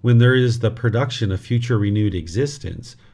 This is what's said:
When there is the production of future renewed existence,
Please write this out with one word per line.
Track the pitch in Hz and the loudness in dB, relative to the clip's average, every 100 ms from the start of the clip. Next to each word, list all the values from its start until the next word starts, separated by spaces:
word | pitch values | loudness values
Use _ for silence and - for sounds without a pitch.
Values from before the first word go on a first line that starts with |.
When | 120 120 | 2 6
there | 123 | 6
is | 127 123 117 | 4 2 0
the | 113 | -2
production | 113 117 117 123 - 107 | -2 -2 -2 -2 -2 -4
of | 92 | -4
future | - 120 120 110 | -2 -4 0 0
renewed | 101 104 104 | 0 0 0
existence, | 90 82 95 143 143 87 82 - - - | -2 -6 -4 -4 -4 -12 -12 -16 -20 -20